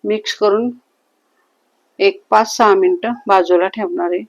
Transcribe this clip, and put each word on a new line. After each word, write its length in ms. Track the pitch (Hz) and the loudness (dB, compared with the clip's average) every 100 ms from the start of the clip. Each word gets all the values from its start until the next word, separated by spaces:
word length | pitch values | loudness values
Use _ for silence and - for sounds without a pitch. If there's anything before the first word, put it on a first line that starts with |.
मिक्स 340 | 208 214 214 - | -4 -6 -6 -2
करून 320 | 208 208 247 240 _ _ _ _ _ _ _ _ _ _ _ - | 0 0 -2 -8 _ _ _ _ _ _ _ _ _ _ _ -2
एक 220 | 381 381 _ | -2 -2 _
पाच 260 | 214 226 - | 0 0 0
सहा 180 | 220 196 | 2 4
मिनिटं 380 | 180 175 220 240 - | 2 0 -4 -8 0
बाजूला 400 | 196 175 180 185 | 2 4 2 0
ठेवणार 440 | 220 196 175 175 | -4 -8 -6 -4
आहे. 120 | 175 | -6